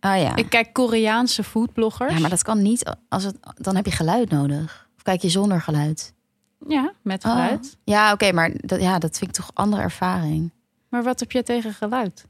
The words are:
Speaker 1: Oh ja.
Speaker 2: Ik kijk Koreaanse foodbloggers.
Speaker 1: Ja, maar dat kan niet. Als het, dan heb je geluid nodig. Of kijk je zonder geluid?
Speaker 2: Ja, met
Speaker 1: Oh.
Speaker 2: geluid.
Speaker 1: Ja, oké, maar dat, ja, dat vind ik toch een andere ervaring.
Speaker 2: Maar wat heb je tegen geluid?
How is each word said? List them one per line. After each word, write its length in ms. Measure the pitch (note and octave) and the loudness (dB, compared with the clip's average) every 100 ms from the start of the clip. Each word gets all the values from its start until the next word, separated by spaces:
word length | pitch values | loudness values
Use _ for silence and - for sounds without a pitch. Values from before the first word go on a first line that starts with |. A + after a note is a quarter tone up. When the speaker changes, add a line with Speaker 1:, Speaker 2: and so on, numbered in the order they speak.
Speaker 1:
Oh 160 | G3 F#3+ | 2 2
ja. 200 | D3 - | 2 0
Speaker 2:
Ik 120 | - | 2
kijk 240 | A#3 A3+ | 2 2
Koreaanse 720 | - B3+ A3+ A3 A3+ B3 - | 0 2 2 2 2 0 -2
foodbloggers. 680 | G#3 A3+ A#3 - A3 - B3+ | -2 -2 -2 0 -2 0 -2
Speaker 1:
Ja, 40 | E3 | 2
maar 100 | D#3+ | 2
dat 120 | F3 | 0
kan 200 | - G#3+ | 0 2
niet. 280 | G3+ A#3+ - - _ | 2 2 -2 -8 _
Als 160 | - | -4
het, 120 | G3 G3 - - | -4 -8 -16 -8
dan 200 | F#3+ F#3+ | -2 0
heb 100 | G3 | 0
je 60 | |
geluid 380 | E3 D#3+ G#3+ A#3+ | -2 0 2 2
nodig. 580 | D3 C#3+ C#3+ D#3 - _ _ | 2 0 -2 -6 -12 _ _
Of 60 | |
kijk 200 | - F#3 | -4 0
je 60 | F3+ | 0
zonder 320 | F3 G3+ F3+ | 2 2 0
geluid? 540 | D#3+ D3+ D3+ D#3 - _ _ _ _ _ - | 0 0 0 -4 -10 _ _ _ _ _ -4
Speaker 2:
Ja, 240 | D4+ C#4 G4+ | -2 -2 -4
met 220 | - F#3+ | -6 -4
Speaker 1:
Oh. 60 | A3+ | 0
Speaker 2:
geluid. 440 | A#3+ A#3+ B3 B3+ - | 2 2 0 -6 -16
Speaker 1:
Ja, 280 | - G#3 G#3+ | 2 4 6
oké, 200 | G#3 G#3 | 6 4
maar 180 | F3 E3 | 4 0
dat, 260 | - - F#3 | -2 -4 0
ja, 180 | F#3 F#3 | 2 2
dat 200 | D#3+ - | 0 -4
vind 120 | F3+ | -8
ik 60 | - | -8
toch 120 | F3+ | -10
een 60 | |
andere 280 | - G3+ G3+ | -2 0 0
ervaring. 680 | F3+ - F#3 F#3 D#3 D#3 E3 _ _ _ _ | -2 -2 -2 0 0 -2 -4 _ _ _ _
Speaker 2:
Maar 140 | A#3+ | -4
wat 180 | A#3+ B3+ | -2 -2
heb 120 | A#3+ | -2
je 100 | B3+ | -4
tegen 320 | A#3 A#3+ A3 | -2 -2 -2
geluid? 520 | G#3 G#3 B3 G#3 - - | -6 -4 -2 -4 -8 -20